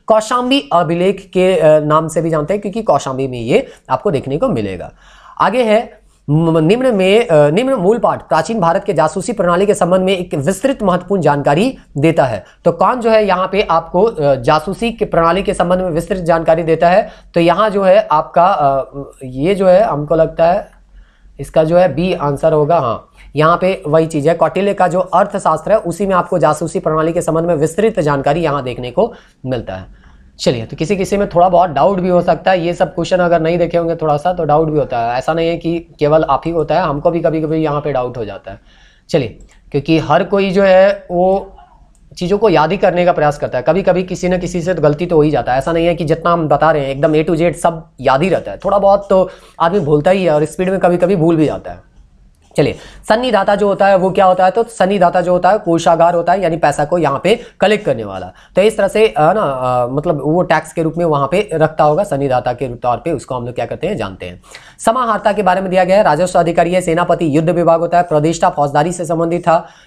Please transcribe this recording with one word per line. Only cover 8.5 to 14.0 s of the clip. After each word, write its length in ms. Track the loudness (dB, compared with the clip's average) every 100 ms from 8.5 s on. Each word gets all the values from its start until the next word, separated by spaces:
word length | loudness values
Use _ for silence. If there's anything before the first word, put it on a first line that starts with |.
| -2
भारत 240 | 0 0
के 100 | -2
जासूसी 400 | 0 0 -2 -6
प्रणाली 320 | -2 0 2 2
के 80 |
संबंध 280 | 2 2 2
में 160 | 0 -2
एक 160 | -4
विस्तृत 500 | -4 -2 -2 -2 -2
महत्वपूर्ण 380 | 0 -2 -2 0
जानकारी 560 | 0 0 2 2 0 -4 -12 -2
देता 280 | 0 2 0
है। 200 | -2 -10 _ -2
तो 60 |
कौन 300 | 2 0 0
जो 80 | 2
है 160 | 2 2
यहाँ 240 | 0 -2
पे 160 | -2 0
आपको, 320 | 0 0 0